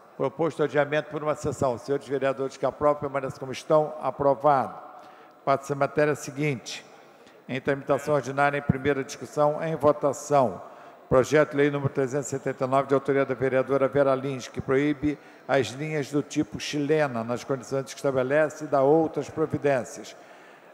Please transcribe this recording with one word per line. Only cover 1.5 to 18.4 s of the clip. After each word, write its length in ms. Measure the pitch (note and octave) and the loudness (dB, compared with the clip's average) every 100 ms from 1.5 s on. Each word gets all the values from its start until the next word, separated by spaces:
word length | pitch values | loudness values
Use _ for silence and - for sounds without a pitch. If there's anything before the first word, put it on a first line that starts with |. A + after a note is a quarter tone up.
| B2+ C3+ A2+ | -2 -2 -2
Senhores 300 | - C#3 A#2+ | -2 -4 -2
vereadores 500 | C#3 C3+ B2+ C3+ - | -2 0 -2 -6 -4
que 80 | C3+ | -4
aprovam, 340 | - D3 D3 | 0 0 0
permaneçam 400 | C#3+ C3+ C3 - | -2 -4 -6 -8
como 120 | C3 | -10
estão. 420 | B2 - D#3 D3+ - | -8 2 4 2 -2
Aprovado. 760 | C3+ C3 C#3 C3+ D3+ C#3 G#2 F2 - - - - - - - | -6 0 2 4 4 4 2 -8 -18 -20 -20 -20 -20 -6 0
Passa-se 280 | C3+ - | 0 0
a 20 | C#3 | -2
matéria 380 | C#3 D3+ D3+ | 0 2 0
seguinte. 720 | C#3+ - C3 D3+ A#2+ - - - - - - - - - | 0 -6 -4 -2 -4 -8 -14 -16 -20 -20 -20 -20 -20 -10
Em 100 | C3 | -4
tramitação 560 | D3 C#3 C3 C3+ - D3 | -2 -2 0 0 2 0
ordinária, 420 | B2 C#3 C#3+ C#3+ | 0 0 2 2
em 40 | |
primeira 420 | - C3 C#3 C3+ | -2 0 0 0
discussão, 600 | B2+ - A#2+ D3 D3 D3+ | -4 -10 -6 0 2 0
em 120 | D#3+ D#3+ | -4 2
votação. 840 | D3 C#3+ D3 B2 - C#3+ A#2+ F2 - - - - - | 2 4 0 -2 0 2 2 -2 -12 -20 -20 -20 2
Projeto 420 | C3 A#2 D3+ D3 | 2 6 4 4
de 60 | C#3+ | 2
lei 120 | D3 | 2
número 220 | C#3+ C3+ | 0 -2
trezentos 360 | C#3+ C3 C#3+ B2+ | -2 -2 -2 -4
e 20 | |
setenta 340 | C3+ C#3 - | -6 -6 -4
e 40 | C3 | 0
nove, 200 | C3+ C3 | 0 2
de 60 | |
autoria 320 | C#3 - C#3 C3 | 2 2 2 0
da 80 | |
vereadora 540 | B2 C3 C3 B2 C#3 C3+ | 0 0 2 2 2 2
Vera 280 | C#3+ C3+ C3 | 4 2 2
Lins, 320 | C#3 C3 - | -2 -6 -8
que 140 | - | -8
proíbe 580 | - C3+ D3 D3 D3+ C#3 - - - | 0 2 2 0 -2 -4 -10 -14 0
as 220 | C#3 G#2+ | 0 0
linhas 420 | B2+ D#3 D#3 B2+ | -4 -6 -4 -2
do 140 | C#3+ | -2
tipo 340 | - D3 D3 - | -2 -2 -4 -6
chilena, 640 | - D3 C#3+ D#3 C#3+ A#2 | -6 -2 2 2 2 -2
nas 220 | A2+ A#2+ | -4 -4
condições 420 | - C3+ A#2+ C3+ C3+ | -4 -6 -4 -6 -6
que 100 | - | -4
estabelece, 680 | C#3+ C3 B2+ D3 | 0 0 2 2